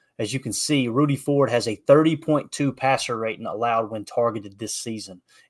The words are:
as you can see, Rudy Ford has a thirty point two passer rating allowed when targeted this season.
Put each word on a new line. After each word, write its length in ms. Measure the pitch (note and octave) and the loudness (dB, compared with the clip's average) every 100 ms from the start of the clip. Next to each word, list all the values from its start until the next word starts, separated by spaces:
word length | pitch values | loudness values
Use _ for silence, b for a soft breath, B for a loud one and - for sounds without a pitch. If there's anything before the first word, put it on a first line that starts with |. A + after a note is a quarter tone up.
| _ - | _ -6
as 120 | G#2+ | -4
you 80 | C3 | -4
can 120 | A2+ | -4
see, 360 | G2+ - C#3+ A#2+ | -4 0 0 2
Rudy 280 | A#2+ D3 C#3 | 2 2 0
Ford 340 | - C#3+ C3 | 2 2 4
has 180 | A#2+ A2+ | 2 0
a 80 | G#2 | 0
thirty 400 | - C#3+ D#3+ D3+ | 6 6 6 0
point 340 | - D3+ - | 0 0 -2
two 220 | - C#3 | -2 -2
passer 440 | B2 C3 C3 - A#2 | 0 0 0 -2 -4
rating 300 | A2+ - A2+ | -4 -6 -8
allowed 440 | G2+ A#2 A2+ G#2+ | -4 0 0 -2
when 140 | A2 | -6
targeted 540 | G2+ - A#2 A2 G2+ G2 | -4 0 0 -2 -10 -12
this 160 | G#2+ | -10
season. 460 | - A#2 A2 F#2+ F2+ _ b | -8 -8 -10 -12 -18 _ b